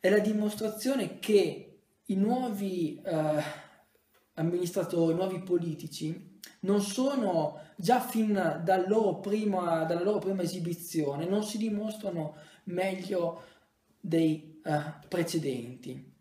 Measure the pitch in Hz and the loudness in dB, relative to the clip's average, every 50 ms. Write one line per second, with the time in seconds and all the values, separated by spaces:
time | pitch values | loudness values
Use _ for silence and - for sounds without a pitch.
0 | - 185 202 208 196 214 214 208 208 208 208 - 220 214 208 - - 254 277 269 | 4 6 6 6 4 4 2 2 0 0 -2 -2 -4 -4 -4 -2 -2 0 0 0
1 | 202 170 - - - - 214 202 185 165 143 - - - - - _ _ _ _ | 0 -2 -4 -8 -2 4 6 6 6 4 0 -6 -12 -18 -20 -20 _ _ _ _
2 | _ - 196 190 196 220 247 254 254 247 208 196 202 196 185 175 165 151 - - | _ -4 0 2 2 2 2 0 0 -2 -4 -4 -4 -4 -2 -2 -2 -2 -4 -6
3 | - - 170 156 156 156 151 151 151 - - - - - - - _ _ _ _ | -6 -2 0 0 2 2 2 0 0 -4 -6 -10 -14 -20 -20 -20 _ _ _ _
4 | _ _ _ _ _ _ _ - 160 170 175 180 180 170 - 196 170 - 180 170 | _ _ _ _ _ _ _ -2 0 0 0 0 -2 -2 -2 -2 -2 0 2 2
5 | 165 165 160 170 190 190 185 175 - - 180 170 170 170 156 - - 156 - - | 4 4 4 2 0 -2 -2 -4 -2 0 0 0 0 0 -6 -6 -8 -12 -10 -6
6 | 160 156 170 - - - - - - - - _ - 185 202 208 196 - - - | -6 -6 -6 -6 -10 -20 -20 -20 -20 -20 -16 _ 0 2 2 2 2 0 -2 0
7 | 262 277 285 262 226 196 175 165 151 147 - - - - - - 180 175 240 247 | 0 2 2 2 0 2 2 2 2 0 -4 -6 -16 -18 -14 -6 2 4 4 4
8 | 233 - - 226 220 214 208 190 180 160 151 160 170 175 185 185 180 190 208 220 | 4 0 0 0 2 2 2 2 2 2 0 0 2 2 4 4 4 4 4 4
9 | 214 196 170 - - 202 202 220 214 208 196 185 175 170 165 160 160 165 170 170 | 4 4 2 0 -2 -2 0 0 2 2 0 2 2 2 2 2 2 0 0 0
10 | 175 202 214 196 - 190 190 185 175 160 - 180 165 175 170 - - - - 165 | 2 2 0 0 0 -2 -2 -2 -2 -4 -4 -4 -4 -4 -4 -6 -8 -6 -2 0
11 | 151 139 139 143 165 175 196 208 214 208 - 220 220 220 208 208 214 214 214 - | 0 0 0 -2 -2 0 0 0 0 -2 -4 -4 -2 -2 -2 -2 -4 -6 -8 -6
12 | - 196 175 165 156 156 - - - - - - _ - 175 175 185 190 185 190 | -6 -6 -4 -4 -6 -6 -8 -12 -20 -20 -20 -16 _ -6 -2 -2 0 0 -2 -4
13 | 185 - 196 180 170 165 - - - - - _ _ _ _ _ _ _ _ _ | -4 -4 -2 -2 -2 -2 -4 -6 -14 -20 -20 _ _ _ _ _ _ _ _ _
14 | - 170 160 165 165 156 156 156 - - - - - 175 156 147 147 151 - - | -6 0 2 4 4 4 2 0 -6 -14 -20 -14 -6 -2 -2 -2 -2 -4 -10 -14
15 | - - - 175 165 165 - 165 147 139 127 120 117 120 127 - - - 131 135 | -12 -6 -2 -2 -2 0 0 -2 -2 -2 -4 -4 -6 -10 -12 -12 -12 -12 -12 -12
16 | 127 - _ _ | -14 -18 _ _